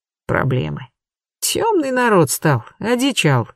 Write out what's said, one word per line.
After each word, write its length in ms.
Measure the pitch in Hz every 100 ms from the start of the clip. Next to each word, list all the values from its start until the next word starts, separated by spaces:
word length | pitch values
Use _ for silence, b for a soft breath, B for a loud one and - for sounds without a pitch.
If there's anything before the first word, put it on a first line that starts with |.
| _ _ -
Проблемы. 640 | - 131 127 - 71 127 _ _ _ _ _
Тёмный 520 | - - 453 392 269
народ 400 | 254 240 196 143
стал, 320 | - 160 131 - -
одичал. 680 | 214 247 277 - 156 127 -